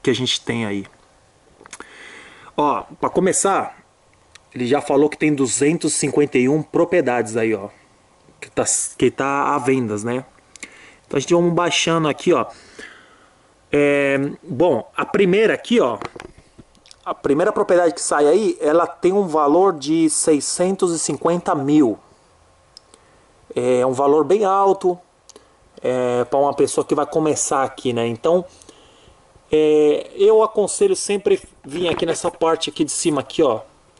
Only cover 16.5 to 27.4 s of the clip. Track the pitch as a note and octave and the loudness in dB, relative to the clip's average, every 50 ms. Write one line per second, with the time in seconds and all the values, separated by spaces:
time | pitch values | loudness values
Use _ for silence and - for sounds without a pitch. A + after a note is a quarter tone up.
16.5 | _ - - _ _ _ _ - - _ - F#3 E3 - - C#3+ C#3+ D3 F3 G#3 | _ -20 -20 _ _ _ _ -20 -20 _ -12 -12 -10 -6 -2 -2 0 2 0 0
17.5 | G#3 G#3 G#3 - F3+ F3 F3 E3 D3+ - - - F3 D3 D3 D3 D#3+ G3+ A3 F#3 | 0 0 0 2 2 2 2 2 0 -2 -4 -2 0 2 4 4 4 4 2 0
18.5 | E3+ - D#3+ D3 D#3 E3 E3+ D#3+ - - - F3+ F#3 G#3 G3+ F3 D3+ D#3 D3+ C#3+ | -2 -2 0 2 2 2 2 0 -2 -2 -2 0 0 0 0 0 0 0 2 4
19.5 | D3 F3 F#3+ G3 F3+ D3+ C3 C#3+ D#3+ E3 E3 D#3 D3+ - - - D#3 C#3+ C3 - | 4 4 4 2 2 -2 -2 -2 0 2 2 0 0 0 0 2 2 2 0 -2
20.5 | - - F3+ F#3 G3 F#3+ G3 F3+ E3+ D#3 - - D3+ C3 - E3 E3+ F3 F3 - | -4 -2 -2 -2 -2 0 0 -2 -2 -2 -4 -4 -4 -2 -2 -2 -2 -2 -2 -2
21.5 | G3 D3 C3+ C#3 D3+ D3+ C#3+ A2+ G2+ - _ _ _ _ _ _ _ _ _ _ | -4 -2 0 2 4 4 4 4 0 -4 _ _ _ _ _ _ _ _ _ _
22.5 | _ _ _ _ - - _ _ _ - _ _ _ _ _ _ _ _ _ - | _ _ _ _ -20 -20 _ _ _ -20 _ _ _ _ _ _ _ _ _ -12
23.5 | - - B2 B2 B2+ B2 B2 C3 C3 B2 C#3 C#3+ C#3+ D#3 D3+ C#3 F3+ G#3+ G#3+ F#3+ | -6 -4 0 0 2 2 2 0 0 0 2 4 4 4 4 2 2 2 2 2
24.5 | F#3+ G3 G3 G3 F#3 F#3+ - F3+ F3+ F3 - _ _ _ _ _ - - _ _ | 2 2 2 2 2 2 0 -2 -2 -4 -6 _ _ _ _ _ -20 -20 _ _
25.5 | _ _ _ _ _ - - B2 B2+ B2+ B2+ B2 B2 B2 B2 A#2+ - C#3 C#3+ C#3+ | _ _ _ _ _ -8 -4 -4 -2 -2 0 0 0 -2 -2 0 0 0 2 2
26.5 | C#3 - C#3+ - - - C#3 - D3+ D3 D3 - - D#3+ D#3 D#3 D3 - | 2 2 0 0 0 -2 -2 -2 0 -2 -2 -2 -2 -2 0 0 0 -2